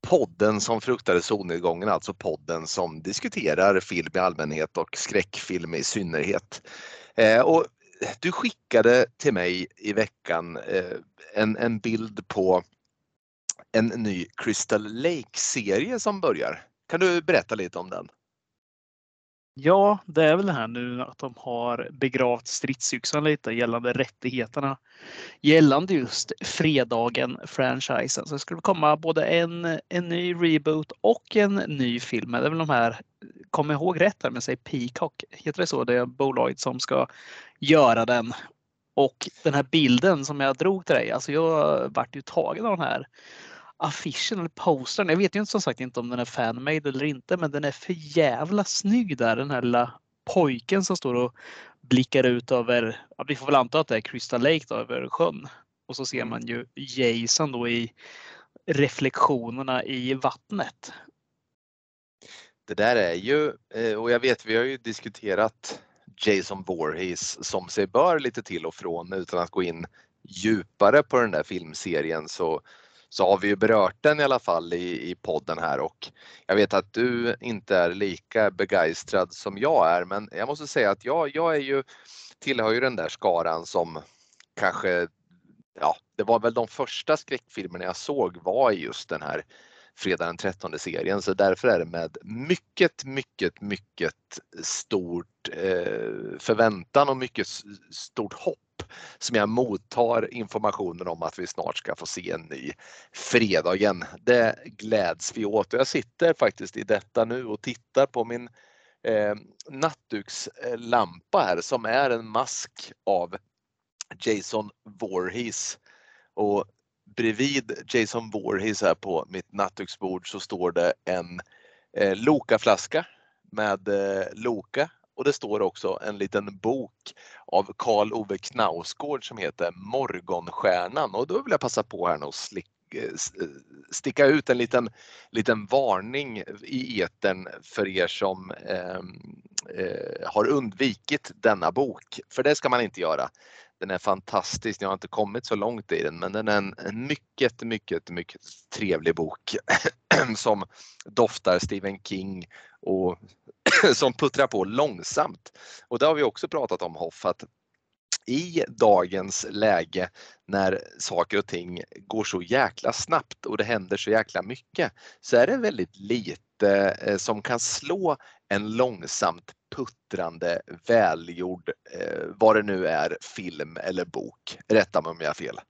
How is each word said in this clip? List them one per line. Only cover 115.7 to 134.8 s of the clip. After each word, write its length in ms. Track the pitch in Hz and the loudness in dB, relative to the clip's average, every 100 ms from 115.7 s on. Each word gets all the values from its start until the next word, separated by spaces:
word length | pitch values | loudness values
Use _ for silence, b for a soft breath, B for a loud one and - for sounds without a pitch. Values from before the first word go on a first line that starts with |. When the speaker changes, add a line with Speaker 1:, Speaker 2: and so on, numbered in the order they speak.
| - b b b b b | -10 b b b b b
Speaker 1:
Och 320 | - 104 101 - _ _ _ _ 104 | -4 0 0 -2 _ _ _ _ -2
bredvid 680 | 113 107 139 139 117 - 139 | 0 0 0 0 -4 -12 -2
Jason 420 | 123 107 117 110 | 0 0 -4 -6
Voorhees 520 | 104 - 95 107 101 | -6 -2 -2 -2 2
här 140 | 95 - | 2 2
på 300 | 98 82 - | -2 -6 -6
mitt 240 | 92 - | -12 -10
nattduksbord 800 | 101 95 - 95 - 95 92 - | -4 -4 -4 -12 -8 -6 -6 -8
så 80 | 101 | -14
står 320 | - 90 90 | -10 -2 0
det 220 | 85 85 - - | 2 0 0 -4
en, 340 | 90 85 87 - b b b b - | -6 -6 -14 -16 b b b b -2
eh, 180 | 101 98 | 0 2
Loka-flaska 920 | 123 151 - 113 120 98 - 151 - b b b _ | 2 2 2 2 4 2 0 -4 -4 b b b _
med, 360 | 104 107 98 98 | -4 -2 -2 0
eh, 380 | 101 98 98 92 | 0 0 -2 -4
Loka. 560 | 104 120 - - 131 156 _ _ - | -4 -4 -4 -6 -4 -4 _ _ -2
Och 100 | 135 | -2
det 80 | |
står 280 | - 110 104 | -2 -4 -2
också 380 | 95 - 101 - | -2 -2 -6 -4
en 160 | - 101 | -6 -6
liten 400 | 95 104 101 98 | -2 -2 -4 -6
bok 560 | 113 135 117 _ - - B B - | -2 -2 -6 _ -20 -20 B B 0
av 280 | 90 98 - | 0 0 -4
Karl 360 | 120 104 107 | 2 4 2
Ove 240 | 113 101 98 | 0 -4 -6
Knausgård 880 | - - 101 85 85 - 147 139 - | -6 0 0 0 -8 -10 -6 -6 -8
som 100 | 113 | -6
heter 340 | 85 - 85 | -6 -2 -4
Morgonstjärnan. 1400 | 87 98 127 131 92 87 87 85 - 101 90 90 135 131 98 | -4 -6 -4 -4 -6 -4 -4 -4 0 2 2 0 -2 -2 -2
Och 120 | 123 | -2
då 160 | 196 | -2
vill 80 | 277 | 0
jag 80 | 156 | 0
passa 240 | 131 - | 0 -2
på 240 | 104 87 87 | 0 0 0
här 100 | 78 | 0
nu 80 | 73 | -4
och 100 | - | -10
slick-, 600 | - 95 - _ _ - | -10 -12 -14 _ _ -10
eh, 180 | - - | -8 -6
s-, 180 | - 92 | -8 -6
eh, 60 | 82 69 67 71 _ | -10 -10 _ -20 _
sticka 340 | - 139 - 139 | -8 -4 4 6
ut 240 | 151 - | 6 2
en 80 | 123 | 0
liten, 320 | 117 123 | 2 0